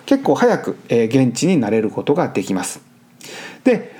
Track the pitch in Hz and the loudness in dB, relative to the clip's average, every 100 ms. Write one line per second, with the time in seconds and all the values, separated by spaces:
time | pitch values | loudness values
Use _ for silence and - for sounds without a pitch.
0 | - 277 269 135 240 185 - - - 117 | -2 0 2 2 2 2 -2 -10 -2 0
1 | 113 135 127 113 160 175 104 110 107 - | 2 2 2 2 0 2 2 0 0 -2
2 | 117 151 143 - 95 95 - - - _ | 0 0 0 -4 -4 -4 -6 -12 -20 _
3 | _ _ - - - - 254 226 - - | _ _ -20 -18 -18 -4 0 0 -2 -18